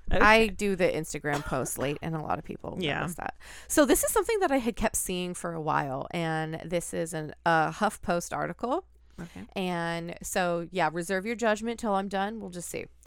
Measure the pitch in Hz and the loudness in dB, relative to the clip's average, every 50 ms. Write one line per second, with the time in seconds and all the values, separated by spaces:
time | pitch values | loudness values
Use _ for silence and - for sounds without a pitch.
0 | - - - 185 202 214 220 226 226 214 185 - 208 196 190 175 180 160 - 151 | -2 2 4 6 8 8 8 8 6 4 0 0 0 0 2 4 4 2 2 0
1 | 156 - - 147 - 151 143 143 143 - 156 131 123 - - - 123 139 151 - | -4 -4 -8 -4 -2 -2 -2 -2 -2 -2 -2 -2 -2 -2 -2 -2 -2 -2 -2 -4
2 | - 165 160 156 151 - - 165 - - - - - - - 175 180 143 - - | -4 -4 -4 -4 -2 -2 -4 -4 -4 -8 -10 -10 -8 -8 -6 -4 -2 -2 -2 -2
3 | 143 180 160 - - - - - - - - - - - - 320 285 233 320 - | -4 -4 -6 -6 -8 -8 -8 -10 -16 -18 -18 -18 -8 2 6 6 8 8 6 4
4 | 554 605 - 453 359 - 453 403 370 285 277 269 220 233 202 - - - - - | 4 2 2 2 2 2 2 2 2 2 2 2 2 0 0 0 0 0 0 -2
5 | - - 185 180 180 180 175 - - 170 165 165 151 151 143 143 147 139 131 139 | -4 -2 -4 -4 -4 -4 -6 -6 -6 -6 -6 -4 -2 0 0 0 0 -2 -4 -6
6 | - - - 175 165 160 160 156 160 156 160 - - 165 175 170 - - - 180 | -6 -4 -2 -2 0 0 0 -2 -2 -4 -6 -8 -6 -4 -4 -4 -2 -4 -4 -4
7 | 170 165 170 156 151 151 - - - 170 165 160 156 156 160 - 208 208 - - | -4 -4 -4 -6 -8 -8 -12 -2 2 4 4 4 4 2 0 0 0 0 0 -2
8 | - - 175 175 175 - - 147 147 156 170 - - 240 277 381 - - - - | -2 0 0 0 -2 -4 -4 -4 -4 -4 -4 -4 -2 -2 -2 -2 -4 -8 -18 -20
9 | - - - - 170 170 - 185 208 - - 196 185 180 180 170 170 165 170 170 | -20 -20 -16 -14 -14 -14 -14 -16 -16 -8 -6 -4 -2 -2 -2 -2 -2 -2 -4 -4
10 | 170 170 - - - - - 202 180 175 170 170 170 170 185 185 160 156 156 175 | -6 -8 -10 -10 -10 -2 0 2 2 2 2 0 -2 -2 0 2 2 2 2 -2
11 | 165 - 196 190 185 226 240 202 233 214 214 208 226 233 233 - 240 220 196 190 | -2 0 -2 -2 0 -2 -2 2 2 2 2 2 0 -4 -4 -2 0 0 2 2
12 | 196 202 196 190 196 208 233 220 202 185 180 175 170 - - - - - - - | 0 0 -2 -2 -2 -2 -4 -8 -10 -10 -10 -10 -10 -8 -8 -8 -8 -8 -14 -20
13 | - | -20